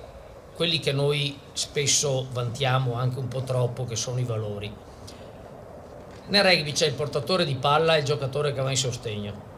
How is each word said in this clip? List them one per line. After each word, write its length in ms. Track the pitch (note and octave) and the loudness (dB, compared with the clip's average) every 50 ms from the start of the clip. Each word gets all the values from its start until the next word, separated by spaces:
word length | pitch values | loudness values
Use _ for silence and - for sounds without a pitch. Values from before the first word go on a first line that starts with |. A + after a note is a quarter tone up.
| - - - - - - - - - - - | -18 -16 -16 -16 -18 -18 -18 -18 -18 -10 -4
quelli 240 | - E3 F3 E3 C3+ | 0 0 2 2 2
che 120 | - D3+ | 2 2
noi 480 | C#3 C#3 C#3+ C#3+ D3 D3 C#3+ C#3+ C#3+ - - - - | 2 4 4 4 2 2 0 -2 -4 -8 -14 -8 -6
spesso 720 | - - - - D3+ C#3+ C3 - - D3 C#3+ C3 C3 B2+ C3 | -6 -6 -2 -2 0 2 4 4 4 4 2 0 0 -2 -2
vantiamo 640 | B2 B2 B2 A#2 A2+ - C3+ B2+ B2+ C3 C3+ A#2+ A#2 | -4 -4 -2 -2 -2 0 2 4 4 4 2 2 0
anche 220 | A#2+ B2+ B2 - | 0 0 0 0
un 120 | C3+ C3 G#2+ | -2 -4 -4
po' 140 | B2+ C3 B2 | -4 -4 -2
troppo, 420 | - B2+ B2+ B2 A#2+ - - B2 | 0 2 2 2 2 0 -2 -4
che 100 | A2 A2+ | -4 -4
sono 240 | - - C3 B2 B2+ | -4 -2 -2 -2 0
i 60 | B2 | 0
valori. 460 | A#2+ A2 A2 G#2+ G#2 G2+ G2+ G#2 G#2 - - - - - - - - - - - - - - - - - - - - - - - - - - - - - - - | 0 0 -2 -2 -2 -4 -6 -6 -8 -8 -12 -14 -16 -16 -16 -16 -16 -16 -16 -16 -16 -16 -16 -16 -16 -16 -16 -16 -16 -16 -16 -16 -16 -16 -16 -16 -16 -16 -14 -4
Nel 160 | - G3 G3+ F#3+ | 2 4 6 8
rugby 300 | F#3 F3 D#3 D3 D3 C#3 | 8 6 6 4 0 2
c'è 140 | - E3 | 2 2
il 60 | D3+ B2+ | 2 2
portatore 520 | C3+ D3+ C#3 - D3 - - F#3 F3+ F3 | 0 -2 0 0 -2 0 2 2 4 4
di 100 | D3 C3 | 2 0
palla 400 | B2+ C#3+ C#3+ D3 D#3 E3 D#3+ D#3+ | 2 4 4 4 6 6 6 6
e 40 | D#3 | 6
il 60 | C#3 | 4
giocatore 480 | C3 D3 - C#3 B2+ - D3 D3+ D#3 B2 | 2 0 0 0 0 0 0 0 0 0
che 80 | C3+ | 0
va 80 | C3+ C3+ | 0 0
in 80 | C3+ | 0
sostegno. 720 | B2 - B2 - - - A2+ G#2 G#2 G#2 G2+ G2+ - - - - | 0 0 0 -2 -4 -6 -6 -6 -4 -6 -6 -8 -10 -12 -14 -16